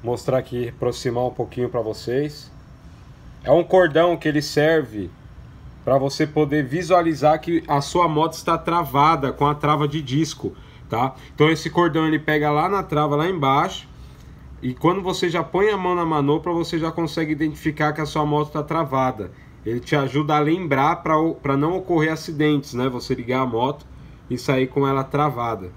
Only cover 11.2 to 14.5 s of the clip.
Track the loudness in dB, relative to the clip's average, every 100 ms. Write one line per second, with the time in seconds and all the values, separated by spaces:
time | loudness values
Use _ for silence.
11.2 | -20 2 2 2 0 2 2 2 2 0
12.2 | 2 0 2 2 2 -2 -2 0 0 0
13.2 | 0 0 2 2 0 -4 -14 -20 -20 -20
14.2 | -20 -20 -20